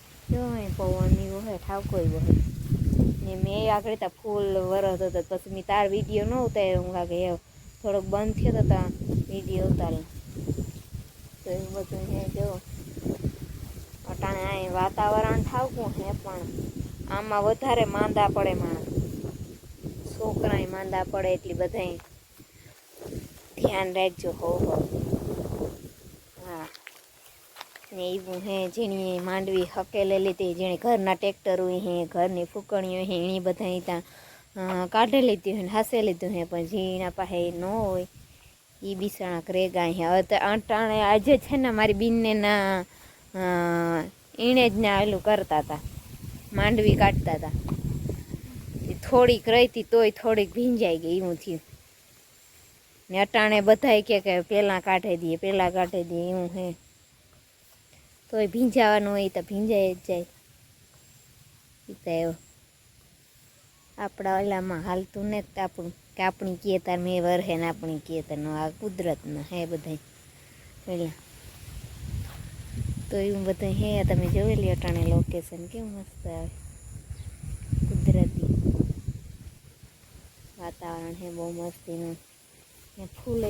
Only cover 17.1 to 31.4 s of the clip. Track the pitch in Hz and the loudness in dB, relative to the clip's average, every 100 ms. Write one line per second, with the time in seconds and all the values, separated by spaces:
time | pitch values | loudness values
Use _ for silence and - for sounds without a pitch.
17.1 | 196 214 208 202 226 269 240 214 202 214 | -6 -2 2 2 2 2 2 2 2 0
18.1 | 208 202 202 190 185 170 - - - - | 4 2 2 0 0 -2 -4 -4 -4 -4
19.1 | - - - - - - - - - - | -6 -10 -10 -14 -14 -20 -16 -14 -12 -12
20.1 | - 220 - 214 202 185 190 190 185 185 | -8 -4 -2 0 0 -2 -6 -4 -4 -2
21.1 | 196 185 180 180 170 180 - 180 170 - | -2 0 0 -2 -2 -2 -2 -6 -8 -14
22.1 | - - - - - - - - - - | -20 -20 -20 -20 -20 -20 -20 -20 -18 -12
23.1 | - - - - - - 190 190 185 190 | -12 -12 -18 -20 -2 0 0 -2 0 0
24.1 | 175 180 - 170 175 - - - - - | -2 -6 -4 -2 0 0 0 -2 -4 -2
25.1 | - - - - - - - - - - | -4 -4 -6 -6 -6 -8 -8 -16 -20 -20
26.1 | - - - 185 165 160 - - - - | -20 -20 -20 -14 -12 -14 -16 -20 -20 -20
27.1 | - - - - - - - - 196 180 | -20 -20 -20 -20 -20 -20 -20 -16 -8 -4
28.1 | 190 185 180 202 196 185 196 226 196 185 | -4 -6 -8 -4 -4 -4 -2 -2 -2 -2
29.1 | 180 185 190 190 190 175 - 185 214 196 | -4 -2 -2 0 0 0 -4 -4 0 2
30.1 | 196 196 180 185 170 185 175 240 226 190 | 4 2 0 -2 -2 -2 0 2 4 4
31.1 | 185 202 196 | 2 0 0